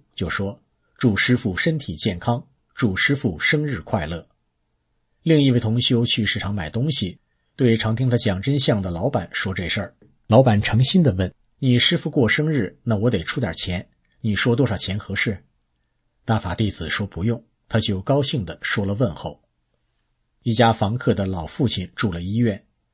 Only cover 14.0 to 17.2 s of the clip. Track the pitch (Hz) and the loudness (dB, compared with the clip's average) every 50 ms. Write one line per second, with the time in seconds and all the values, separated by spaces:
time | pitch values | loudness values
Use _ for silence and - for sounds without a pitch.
14 | _ _ _ _ - 110 101 - - 127 117 117 135 - 104 - - - 95 107 | _ _ _ _ -4 -2 0 0 2 2 2 2 2 2 0 -2 -4 -4 -6 -6
15 | - - 95 - - 120 98 - _ _ _ _ _ _ _ _ _ _ _ _ | -6 -6 -4 -4 -2 -2 -4 -6 _ _ _ _ _ _ _ _ _ _ _ _
16 | _ _ _ _ - - 110 101 - - 104 - 110 98 - - 82 78 - - | _ _ _ _ -4 -2 -2 -2 -2 -4 -4 -2 -2 -2 -2 -6 -6 -6 -4 -4
17 | 101 - - 82 | -6 -6 -6 -4